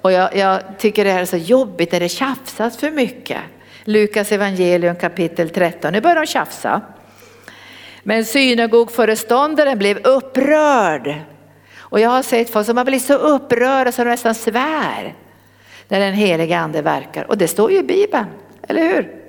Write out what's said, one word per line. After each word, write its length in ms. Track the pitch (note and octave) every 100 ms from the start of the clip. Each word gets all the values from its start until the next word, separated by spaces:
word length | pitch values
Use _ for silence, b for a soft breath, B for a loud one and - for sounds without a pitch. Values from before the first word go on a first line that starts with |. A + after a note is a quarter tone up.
Och 100 | F#3+
jag, 240 | F#3 F#3 G3
jag 260 | G3 F#3+ - -
tycker 280 | G#3+ G#3 G3+
det 60 |
här 100 | F#3
är 40 | F3+
så 120 | F3
jobbigt 540 | E3 B3+ A#3+ F3 E3+
när 80 | F3
det 100 | F3
tjafsas 680 | - C4+ B3+ - - A3+ A#3+
för 140 | D4
mycket. 500 | D#4 A3+ - - - - - B B
Lukas 480 | - G#3+ G#3 G#3+ G3+
evangelium 640 | G3+ G3+ F#3+ F3+ F3 F3 F3
kapitel 540 | F3 E3+ E3 - E3+
tretton. 440 | G3+ E3+ - D3+
Nu 80 | F#3+
börjar 140 | D#4+ E4
de 100 | D#4
tjafsa. 560 | C4 D3+ - - D3+ - - B B B B B B B B B B
Men 220 | G3+ A3 A3+
synagogföreståndaren 1500 | C#4+ C4 A#3 A#3 A#3 A#3 - A3 A3 - A#3+ D4+ D4+ C#4+ A#3
blev 200 | G3+ G3+
upprörd. 1160 | A3+ C4 - C4 C#4+ D4+ D4+ C4+ F#3 D3+ C#3+ D3+ D#3+ - - B B B
Och 220 | B G#3
jag 100 | A3+
har 140 | B3+
sett 260 | B3+ A#3 A#3
folk 160 | G#3+ G#3
som 120 | A#3+
har 80 | B3+
blivit 200 | C4+ C4
så 80 |
upprörda 800 | C#4+ D4+ C#4 C4+ A#3+ B3+ C4+ B3+
så 120 | A#3+
de 60 | A#3+
nästan 260 | A#3+ A#3 A3+
svär 760 | - A3 C#4+ D#4 F3+ G#2 F#2+ - - B B B B B B
när 120 | G3
den 140 | G3
heliga 460 | G3 G#3 E3 E3 E3+
ande 220 | D#3+ D#3
verkar. 420 | D3+ C#3+ - D#3+
Och 140 | - G#3+
det 100 | E3
står 240 | - A3
ju 60 | F#4+
i 60 |
Bibeln, 420 | C4+ F#4+ G#4 C#4+ F#3+ - - - -
eller 140 | -
hur? 340 | E4 F4+ G#3 -